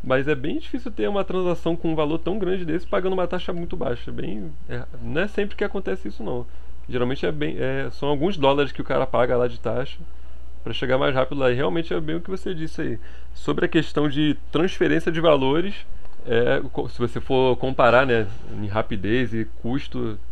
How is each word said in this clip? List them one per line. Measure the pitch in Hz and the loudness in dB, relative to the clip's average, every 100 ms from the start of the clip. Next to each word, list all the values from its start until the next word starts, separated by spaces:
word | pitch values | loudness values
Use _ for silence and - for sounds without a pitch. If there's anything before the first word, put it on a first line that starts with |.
Mas | 127 131 143 | 0 0 0
é | 147 | -2
bem | 139 302 | -2 -2
difícil | - 262 240 | -2 -4 -4
ter | 208 208 | -2 0
uma | 202 | 0
transação | 190 185 180 165 165 170 | 0 0 0 0 0 0
com | 170 | 0
um | 160 | 0
valor | 151 165 | 0 0
tão | - 214 | -2 -2
grande | 180 190 | -2 -2
desse | 175 160 - | -2 -2 0
pagando | 202 185 | 0 0
uma | 190 175 | -2 -2
taxa | 180 - | -2 -4
muito | 175 170 180 | -4 -2 -2
baixa. | - 120 - | -2 -2 -4
Bem, | 120 - 208 175 147 - | -4 -2 -2 -4 -4 -4
é, | 123 123 120 | -4 -4 -4
não | 117 135 | -2 -2
é | 202 | -2
sempre | - 202 - | -2 -2 -2
que | |
acontece | 202 196 190 190 - | -2 -2 -2 -2 -2
isso, | - | -4
não. | 214 123 120 - - - - | -2 -2 -2 -4 -2 -2 -2
Geralmente | 123 123 131 180 | -2 0 0 0
é | |
bem, | 151 151 - | 0 -2 0
é, | 131 135 135 | -2 -2 -2
são | - 143 | -2 0
alguns | 143 165 190 | 2 0 2
dólares | 135 143 139 | 2 4 0
que | - | 0
o | |
cara | - 139 135 | 0 0 2
paga | 120 127 123 | 2 2 2
lá | 123 | 2
de | 120 | 0
taxa | 117 117 139 - 170 - - - - - | -2 -2 -2 -4 -4 -2 -2 -2 -2 -2
pra | - | -2
chegar | 113 131 131 | -2 0 2
mais | 147 131 | 2 2
rápido | 127 143 | 0 2
lá. | 131 | 2
E | 123 | 2
realmente | 156 165 160 | 0 0 0
é | 180 | 0
bem | 151 165 | 0 -2
o | |
que | 180 | -2
você | 185 208 | -2 -2
disse | 170 160 - | -2 -2 -2
aí. | 151 113 - - - | -2 -2 -2 -4 -4
Sobre | - - 151 170 | -2 0 0 2
a | |
questão | 165 151 - 147 | 2 2 2 2
de | 135 151 139 - | 2 2 2 0
transferência | 139 180 - 165 156 160 | 0 0 2 2 2 2
de | 165 | 2
valores, | 165 147 131 151 185 202 - - - - - | 4 4 4 2 2 0 0 0 0 0 2
é, | 117 120 135 127 | 2 4 2 0
co-, | - 127 | -2 -4
se | - | -2
você | 120 - | -2 0
for | - 131 131 123 | 2 4 4 4
comparar, | 131 135 127 117 135 | 0 4 6 6 6
né, | 117 101 104 - 107 | 2 2 -2 -4 -4
em | 104 | -2
rapidez | 107 - 113 95 120 120 | -2 0 0 0 0 0
e | 113 107 - | -2 -2 -2
custo | 117 135 - 127 117 104 - | -2 -2 -2 -2 -2 -2 -4